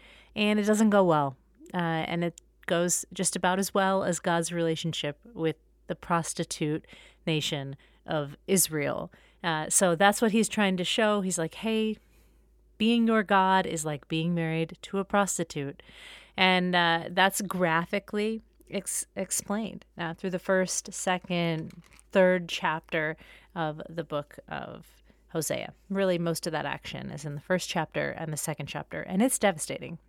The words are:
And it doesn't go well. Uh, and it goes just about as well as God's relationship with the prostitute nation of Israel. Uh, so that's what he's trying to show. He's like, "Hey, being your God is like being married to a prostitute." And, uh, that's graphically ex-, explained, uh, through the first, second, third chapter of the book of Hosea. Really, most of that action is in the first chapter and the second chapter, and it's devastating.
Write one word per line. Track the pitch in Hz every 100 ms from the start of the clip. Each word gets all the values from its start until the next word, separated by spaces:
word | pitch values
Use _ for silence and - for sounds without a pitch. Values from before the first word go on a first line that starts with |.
| - - - -
And | 208 214
it |
doesn't | 208 208 220
go | 202
well. | 185 156 143 131 _ _ 311
Uh, | 180 170 160 -
and | 170
it | 175 - - _ -
goes | 170 175 - -
just | - 185
about | 190 180 185
as | 190
well | 208 190 190
as | 185 170
God's | - 170 170
relationship | 170 165 160 170 151 147 147 220
with | 240 160 151 _ _ -
the | 175
prostitute | - 170 160 - 165 - 156 156 - - - _ -
nation | 156 - 147 139 139 _ _ -
of | 160 143 147 -
Israel. | 190 180 156 143 - 170 - _ _
Uh, | 180 156 156
so | - 185
that's | 165 196 202
what | 226
he's | 214 214
trying | - 202 185
to |
show. | 175 - 214 208
He's | 185 175
like, | 160 -
"Hey, | 220 220 220 214 _ _ _ _ _ _ _ -
being | 220 233 226
your | 220
God | 208 202 190 190 185
is | 160
like | 156 147 -
being | 160 165
married | 170 165 160 165 -
to | - 196
a |
prostitute." | 190 208 190 - 170 151 139 - - - - - -
And, | - 185 185 180
uh, | 180 170 165 -
that's | 180 190 -
graphically | 190 180 175 160 175 202 - 208 214 226 - _ -
ex-, | 196 185 - -
explained, | - 185 - - 202 226 - - -
uh, | 170
through | 165 190
the | 180
first, | - 190 185 - -
second, | - - 180 - 175 170 160 170 - - - _
third | 202 185 185 170
chapter | - 180 156 - 170 156 160 - - _
of | 180 160 156 -
the | 165
book | 156 151 147 - -
of | - - - - _ _ _ _
Hosea. | 165 151 127 - - -
Really, | 196 190 175
most | 170 160 175
of |
that | 156
action | 143 135 - 143 131
is | 143 151
in |
the | 143
first | - 180 -
chapter | 180 156 - 143
and | - 160
the | 151
second | - 151 147
chapter, | 151 147 160
and | - 185
it's | 254 -
devastating. | 208 160 - 139 135 165